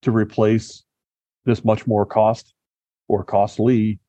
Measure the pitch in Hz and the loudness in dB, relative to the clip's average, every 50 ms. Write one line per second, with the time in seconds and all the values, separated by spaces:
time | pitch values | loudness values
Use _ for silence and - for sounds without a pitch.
0 | - 135 110 113 110 107 - - 110 107 113 113 - - - - _ _ _ _ | -2 0 0 0 0 -2 0 0 2 2 2 0 -2 -6 -20 -20 _ _ _ _
1 | _ _ _ _ _ _ _ _ _ 127 117 107 - 110 107 104 - - 110 104 | _ _ _ _ _ _ _ _ _ -2 -2 0 0 -2 -2 0 -2 -2 0 0
2 | 101 - - 110 107 110 117 - - _ _ _ _ _ _ _ _ _ _ _ | 0 0 2 2 2 2 2 -2 -8 _ _ _ _ _ _ _ _ _ _ _
3 | _ _ 107 98 92 - - 98 101 107 - - 110 123 127 113 107 110 107 - | _ _ -4 -4 -4 -2 0 0 0 0 -2 -2 0 0 2 2 0 -2 -4 -8
4 | _ | _